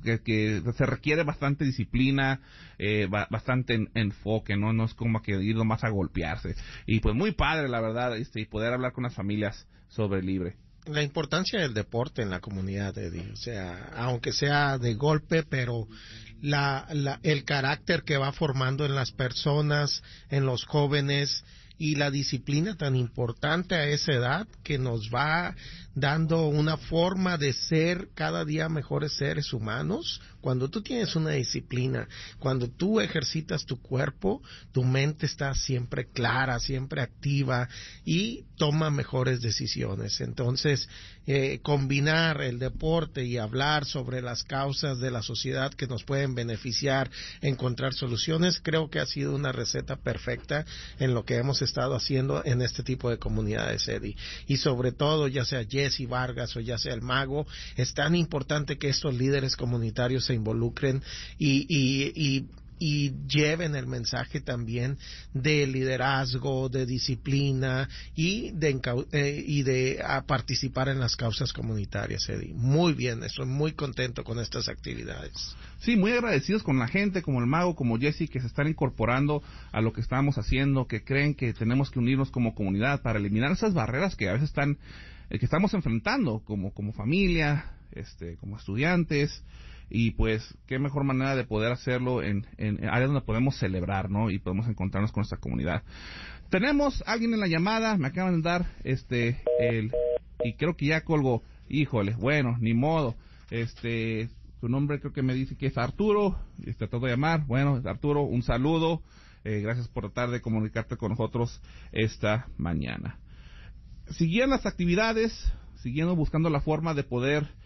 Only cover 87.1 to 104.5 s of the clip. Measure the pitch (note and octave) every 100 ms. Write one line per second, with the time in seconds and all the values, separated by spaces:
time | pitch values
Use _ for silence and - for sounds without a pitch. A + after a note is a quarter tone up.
87.1 | F3+ F#3 E3+ D3 D3 - - - - -
88.1 | - E2+ E2 G2 G#2+ - G#2+ D#3+ F3+ D#3+
89.1 | C#3+ D#3 - - - - - - G#2+ A2+
90.1 | - A2 A2 - - - C3 C#3+ C#3+ C#3
91.1 | C3 C3+ C3 A#2+ G#2+ A2+ A#2+ C3 B2 B2+
92.1 | A#2+ D#2+ G2+ - - G#2+ G2 G#2+ A#2+ C3
93.1 | C#3+ - A2 C3+ - F#2+ F#2 F2 G2 F#2+
94.1 | G2+ A2 G2 F#2+ F#2+ A#2 G#2 F#2 F#2+ G#2+
95.1 | G#2 - F#2 C2 A#1+ D2+ D#2+ - - -
96.1 | - - - - F#3 C4 C#4+ C#4+ - -
97.1 | A3+ A#3 A3 F#3+ D#3+ F#3+ A3+ A3 G3 C3+
98.1 | F3+ F#3 E3+ E3 F3 F3 - B2+ C3 -
99.1 | B2 A#2 B2+ - A#2+ A#2+ A2+ A2 A#2+ A#2+
100.1 | A#2+ - - B2 - D#3+ D#3+ C#3+ D#3+ -
101.1 | D#3 C3 A#2 - - - C#3 C3+ A#2 G2
102.1 | A#2 A#2+ D3+ B2 A#2+ A2+ A#2 D3 D#3+ B2+
103.1 | - - - - A#2 A#2 - A#2 A#2 A2+
104.1 | A2 A2+ - -